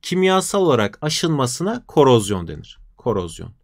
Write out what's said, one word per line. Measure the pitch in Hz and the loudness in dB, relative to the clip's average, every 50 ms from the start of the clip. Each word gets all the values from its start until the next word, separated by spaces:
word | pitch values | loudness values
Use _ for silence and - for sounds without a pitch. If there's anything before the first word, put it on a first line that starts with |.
| - | -6
kimyasal | - 180 180 185 185 185 190 185 - - 202 190 | -4 -2 0 2 2 2 2 0 0 -2 0 2
olarak | 170 135 113 107 101 - _ | 4 4 2 2 -2 -4 _
aşınmasına | - 151 151 - - 165 160 143 131 123 127 - 165 196 226 247 - | -6 -4 -4 -2 -2 -2 0 0 -2 -2 -4 -6 -6 -6 -6 -8 -12
korozyon | _ - 165 143 131 127 117 104 95 104 92 85 80 | _ 2 4 6 6 6 4 2 0 -6 -6 -6 -10
denir. | 80 76 - - - _ - _ _ | -12 -16 -16 -20 -20 _ -20 _ _
Korozyon. | _ - 123 110 98 90 85 80 - 85 82 - _ | _ -6 -4 -4 -4 -6 -8 -10 -14 -16 -18 -18 _